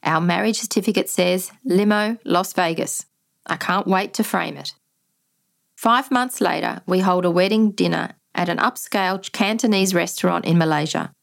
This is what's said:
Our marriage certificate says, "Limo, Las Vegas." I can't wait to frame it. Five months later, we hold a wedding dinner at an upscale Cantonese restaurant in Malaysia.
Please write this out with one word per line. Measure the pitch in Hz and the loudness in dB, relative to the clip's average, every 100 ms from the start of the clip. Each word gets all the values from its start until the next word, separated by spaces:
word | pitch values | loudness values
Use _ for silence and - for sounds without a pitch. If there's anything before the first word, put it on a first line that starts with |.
Our | - 160 | 0 0
marriage | 170 175 214 214 | 2 2 0 -2
certificate | - - 196 208 - | -2 -2 0 0 -2
says, | - 180 180 180 - | 0 2 2 -2 -10
"Limo, | 262 180 208 208 214 226 | 0 2 4 2 0 -4
Las | - 175 185 | 0 0 0
Vegas." | - 175 165 - - - _ _ _ | 0 0 0 -4 -6 -10 _ _ _
I | - - | -8 -6
can't | - 180 202 | -2 -2 2
wait | 190 202 | 0 0
to | - | -2
frame | 214 185 170 147 | -2 -2 -4 -8
it. | 139 - _ _ _ _ _ _ _ _ _ _ | -14 -16 _ _ _ _ _ _ _ _ _ _
Five | 226 240 269 | 2 2 2
months | 254 254 - | -2 -2 -2
later, | 180 165 - - - | -2 0 -4 -6 -2
we | 185 | 0
hold | 190 180 180 | 2 2 2
a | |
wedding | 170 190 220 214 | 2 2 4 2
dinner | 202 175 165 - - _ | 2 0 0 -4 -10 _
at | - 175 | -4 -2
an | 170 | 0
upscale | 226 254 - 208 185 190 - | 0 -2 -6 -2 -2 -2 -6
Cantonese | - 202 226 233 202 190 | -2 -2 0 2 2 2
restaurant | 185 180 - 185 175 170 | 2 -2 -2 -2 0 2
in | 170 | 2
Malaysia. | 160 151 151 - - _ | 4 0 -2 -4 -6 _